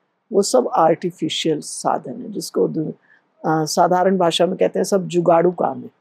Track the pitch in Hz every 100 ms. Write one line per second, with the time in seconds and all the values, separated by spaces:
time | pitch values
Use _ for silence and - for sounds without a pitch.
0 | _ _ _ 196 196 254 240 - 165 165
1 | 180 170 156 - 165 151 - - - -
2 | - 240 - 202 170 226 185 156 156 -
3 | _ _ _ _ 170 160 156 - 170 180
4 | 185 190 170 160 180 185 - - 185 202
5 | 165 175 170 165 170 180 143 127 123 -